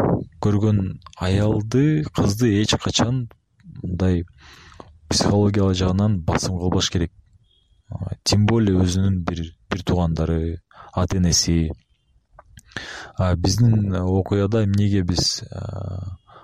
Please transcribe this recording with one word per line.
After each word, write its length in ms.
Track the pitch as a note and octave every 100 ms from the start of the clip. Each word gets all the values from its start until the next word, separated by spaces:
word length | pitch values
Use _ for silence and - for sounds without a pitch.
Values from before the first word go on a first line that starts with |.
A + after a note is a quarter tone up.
| - - - -
көргөн 640 | G#2 G2+ G#2+ G#2 F#2+ - - -
аялды, 880 | F2+ G2 G#2 A2 G#2+ B2+ D3 D#3 D3+
кызды 400 | - G#2 G#2 A#2+ G2+
эч 160 | G#2+ A#2
качан 480 | - - A2+ C3 A#2+ - _ _ - -
мындай 400 | F2+ F2 F#2 F2 F2 - - - - - - - -
психологиялык 640 | - - G2+ G#2 G2+ G2 F#2
жагынан 380 | F#2 F#2 G#2 G2
басым 400 | E2 E2 - F2+
кылбаш 320 | F2+ F#2 -
керек. 160 | F#2 E2+ _ _ _ _ _ _ _ -
А, 260 | - - -
тем 220 | - G2+ G#2
более 320 | A#2 G#2+ F#2
өзүнүн 400 | F#2 F#2 G2 F#2+ F2
бир, 160 | E2+ D#2+ - -
бир 120 | -
туугандары, 760 | - F2+ E2+ D#2+ D#2+ E2 E2 E2+ _ - -
ата 260 | - F#2 G2
энеси. 540 | F2 D2+ - E2 D#2+ - _ _ _ _ _ - - - - - - - - -
А, 180 | F#2 F2
биздин 580 | F#2+ G2 A#2+ A2 G2+
окуяда 720 | F#2 F#2 F#2+ F#2 G2+ G2+ A2+
эмнеге 380 | G#2 G2+ G#2 G2+
биз, 400 | F2+ E2+ - - -
а, 640 | - - - - F#2 F#2 F2+ _ -